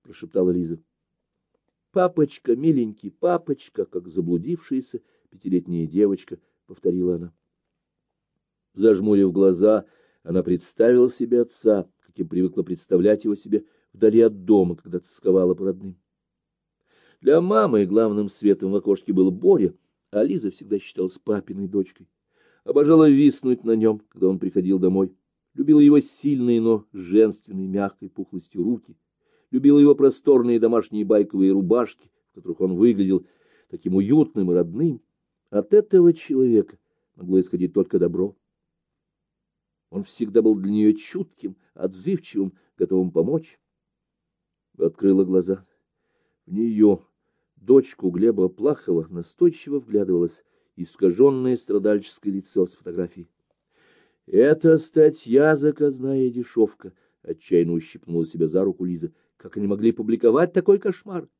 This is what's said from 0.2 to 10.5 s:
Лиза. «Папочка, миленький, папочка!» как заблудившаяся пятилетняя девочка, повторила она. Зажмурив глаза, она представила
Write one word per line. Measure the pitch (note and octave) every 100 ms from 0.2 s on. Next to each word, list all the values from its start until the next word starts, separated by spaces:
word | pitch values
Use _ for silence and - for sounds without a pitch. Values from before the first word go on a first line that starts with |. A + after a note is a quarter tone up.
| - - F#2
Лиза. | F2 E2 E2 _ _ _ _ _ _ _ _ _ _ _
«Папочка, | G3 F3+ F3+ D3 - -
миленький, | A#2 D#3+ C#3 A2+ G#2 G2+
папочка!» | _ F3 F3 E3 C#3 _ -
как | F#2 F#2 F2+
заблудившаяся | E2+ E2+ F2 A2 E3+ - C3 B2+ - _ _ _
пятилетняя | _ - F2+ F2+ E2+ D#2+
девочка, | E2+ G#2 G2 - - _ _ _
повторила | - F#2+ F2+ F2+
она. | E2+ E2+ _ _ _ _ _ _ _ _ _ _ _ _ _ _
Зажмурив | F#2 A2 G2 G#2 G2+ G2
глаза, | F2+ F#2+ F2 G#2 G#2+ - _ _ _
она | E2 F2+
представила | -